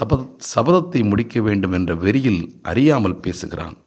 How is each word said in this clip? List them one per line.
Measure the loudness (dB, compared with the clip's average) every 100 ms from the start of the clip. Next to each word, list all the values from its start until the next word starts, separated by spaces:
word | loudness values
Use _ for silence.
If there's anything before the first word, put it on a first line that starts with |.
| 0
தப-, | -2 -2 -14 -4 0
சபதத்தை | 4 2 2 0
முடிக்க | 2 2 0 0
வேண்டும் | 0 0 0
என்ற | 0 0 0
வெறியில் | 2 2 2 0 -4 -10
அறியாமல் | -4 2 4 4 0 -2
பேசுகிறான். | -6 -6 -8 -10 -10 -14